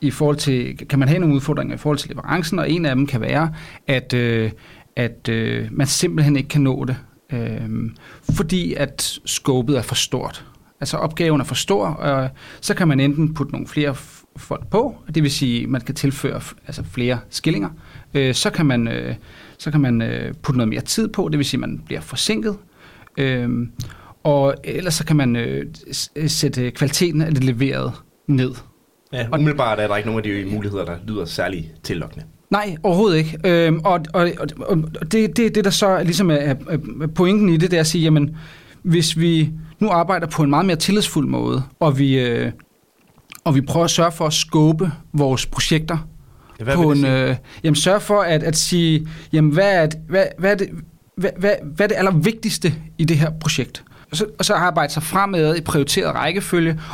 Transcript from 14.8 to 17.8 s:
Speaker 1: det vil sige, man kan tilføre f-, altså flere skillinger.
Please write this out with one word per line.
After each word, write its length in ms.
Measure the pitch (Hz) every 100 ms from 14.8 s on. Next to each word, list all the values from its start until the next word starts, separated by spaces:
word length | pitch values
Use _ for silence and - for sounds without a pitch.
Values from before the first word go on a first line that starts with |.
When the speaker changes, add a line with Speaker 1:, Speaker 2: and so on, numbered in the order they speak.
| 262 - -
Speaker 1:
det 80 | 156
vil 80 | 147
sige, 360 | 143 135 117 120
man 140 | 127
kan 140 | -
tilføre 420 | 151 143 135 127 -
f-, 160 | - - -
altså 160 | - -
flere 260 | - 120 123 -
skillinger. 380 | - - 170 - 160